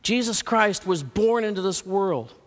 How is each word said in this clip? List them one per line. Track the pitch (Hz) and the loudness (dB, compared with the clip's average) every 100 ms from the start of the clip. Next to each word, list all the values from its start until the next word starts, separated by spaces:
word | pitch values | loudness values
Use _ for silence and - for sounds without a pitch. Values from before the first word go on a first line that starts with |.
Jesus | - 240 233 220 | 0 0 0 -4
Christ | - 226 214 190 185 | 0 2 2 0 -2
was | 175 | -2
born | 135 202 220 233 | -2 0 2 2
into | 220 196 | 0 -2
this | 190 180 | -2 -4
world | 185 190 190 147 113 - | -2 0 0 -2 -6 -16